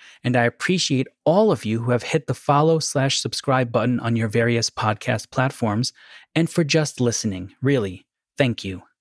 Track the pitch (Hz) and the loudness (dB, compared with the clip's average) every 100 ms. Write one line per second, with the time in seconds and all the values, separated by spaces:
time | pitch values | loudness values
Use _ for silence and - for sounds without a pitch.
0 | - - 123 123 120 - - 180 - 135 | -20 -8 0 2 2 0 -2 0 0 -2
1 | - _ - 180 220 147 107 113 117 120 | -2 _ 2 4 4 2 0 -2 0 -2
2 | - 160 - 127 - 147 156 160 - 143 | 0 -2 -2 -4 2 4 4 2 0 0
3 | 135 - 120 - - 131 120 117 120 120 | 0 -2 -4 -4 0 0 2 0 0 0
4 | 117 113 113 113 117 117 113 - 110 107 | 0 0 0 0 2 0 -2 -2 -2 -2
5 | - 113 - - 131 - 110 107 127 - | -2 -4 -4 -2 -2 -2 -2 0 -4 -8
6 | - - - 160 165 - 151 160 147 - | -20 -20 -6 -2 0 0 0 2 0 0
7 | 120 110 110 92 90 - 131 131 101 90 | 0 0 -4 -6 -10 -4 0 2 0 -6
8 | _ _ _ - 131 113 95 92 - _ | _ _ _ 0 0 0 -6 -10 -14 _